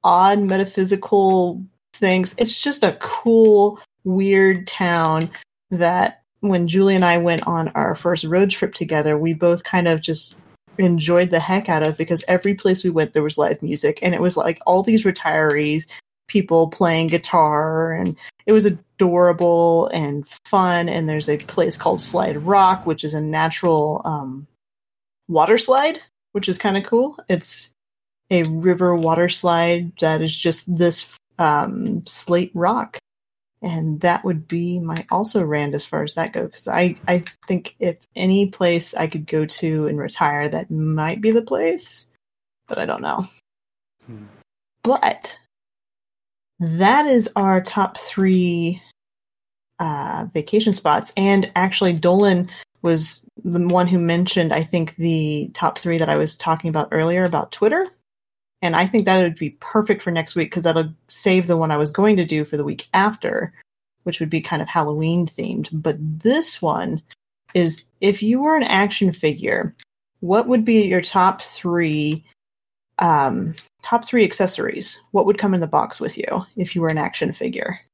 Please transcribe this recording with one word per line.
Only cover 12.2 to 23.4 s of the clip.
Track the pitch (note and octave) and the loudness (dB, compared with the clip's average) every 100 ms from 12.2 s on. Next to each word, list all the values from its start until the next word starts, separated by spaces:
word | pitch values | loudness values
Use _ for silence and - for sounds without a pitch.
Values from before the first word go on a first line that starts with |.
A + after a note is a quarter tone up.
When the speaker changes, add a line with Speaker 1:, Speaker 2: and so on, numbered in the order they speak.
| - | 0
Speaker 1:
every | F3+ G3+ | 0 0
place | G3 G3 F#3 | 0 0 0
we | F3+ | 0
went, | D#3+ D3+ | 0 0
there | D#3 | 0
was | D3+ D3+ | -2 -2
live | D3 D3+ | -2 -2
music, | D#3 D3 D3+ D3+ | -4 -2 -2 0
and | F3+ | -2
it | E3+ | 0
was, | F3+ E3+ | 0 0
like, | E3 E3 | -2 -2
all | - F#3 | 0 2
these | G3+ A3 | 4 2
retirees, | G#3 F3+ E3 D#3 D#3 D3 D3+ D#3 - - _ _ _ | 2 -2 -2 2 2 2 0 -2 -6 -20 _ _ _
people | G#3 F#3+ E3 D#3+ | -2 4 4 2
playing | - F3+ E3 E3 | 2 0 2 0
guitar, | E3 - E3+ D#3 D3+ D#3 D#3+ E3 | -2 2 2 4 2 0 -2 -2
and | E3 F#3 D#3+ - _ - | -2 -4 -6 -16 _ 4
it | |
was | G#3+ | 4
adorable | G3+ E3 _ - F#3 F3 F3 E3+ F3 E3+ E3+ E3 - | 4 0 _ 0 2 6 4 4 2 4 4 2 0
and | E3 D3 C#3+ - - - | -2 -4 -6 -10 -20 0
fun. | G3 F3+ F3 E3+ | 2 2 2 0
And | E3+ D#3 | -2 -2
there's | D#3 D3+ | -2 -2
a | D3 | -4
place | - - - - | -4 -2 -2 0
called | - F3 | -2 -2
Slide | - F3+ F#3 D3 | -2 -2 -2 -4
Rock, | D#3+ G3 F#3+ F#3 E3+ | 2 4 4 2 -2
which | D#3 | -4
is | D3+ | -6
a | D3+ | -6
natural, | D3+ D#3 | -4 0